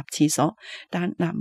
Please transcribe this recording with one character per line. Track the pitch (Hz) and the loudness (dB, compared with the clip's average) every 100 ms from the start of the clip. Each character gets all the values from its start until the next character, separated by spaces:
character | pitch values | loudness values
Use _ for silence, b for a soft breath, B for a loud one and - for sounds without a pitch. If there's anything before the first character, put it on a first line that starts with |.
| - | -6
廁 | - 151 | 2 2
所。」 | - 151 - B B B | 4 0 -2 B B B
但 | 175 180 - | -4 -2 0
男 | 170 - | -2 2